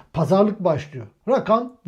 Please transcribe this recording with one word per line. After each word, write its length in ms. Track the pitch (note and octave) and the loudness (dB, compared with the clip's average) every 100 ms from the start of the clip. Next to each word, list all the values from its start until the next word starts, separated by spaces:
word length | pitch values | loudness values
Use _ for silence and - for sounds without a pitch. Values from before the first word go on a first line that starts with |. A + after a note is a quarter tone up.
| _ | _
Pazarlık 460 | D#3+ D3 F#3+ G#3+ G#3 | -4 2 4 2 0
başlıyor. 460 | F3+ D3 - B2+ G#2+ _ - | -2 -2 -4 -14 -16 _ -2
Rakam 440 | B3+ F3 A3+ B3+ - | -2 2 0 0 -12